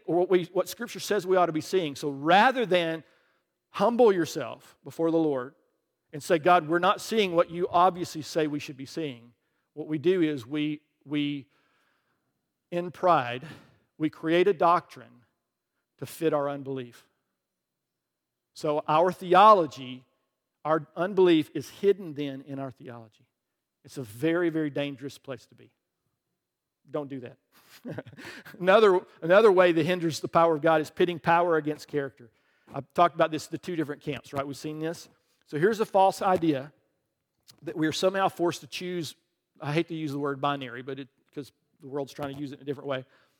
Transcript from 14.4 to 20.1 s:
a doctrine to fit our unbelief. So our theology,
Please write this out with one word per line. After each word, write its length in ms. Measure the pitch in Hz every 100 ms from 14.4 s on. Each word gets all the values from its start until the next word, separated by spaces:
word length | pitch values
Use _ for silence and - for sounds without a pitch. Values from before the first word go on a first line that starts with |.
| 185
a 60 |
doctrine 680 | 160 170 175 - 131 117 123 _ _ _ _ _ _ _ -
to 80 | 135
fit 260 | - 160
our 160 | 147 143
unbelief. 560 | 139 135 131 120 - _ _ _ _ _ _ _ _ _ _ _ _ _ _ _ -
So 280 | 156 147 -
our 240 | 151 180
theology, 920 | - 185 180 214 202 151 139 127 127 _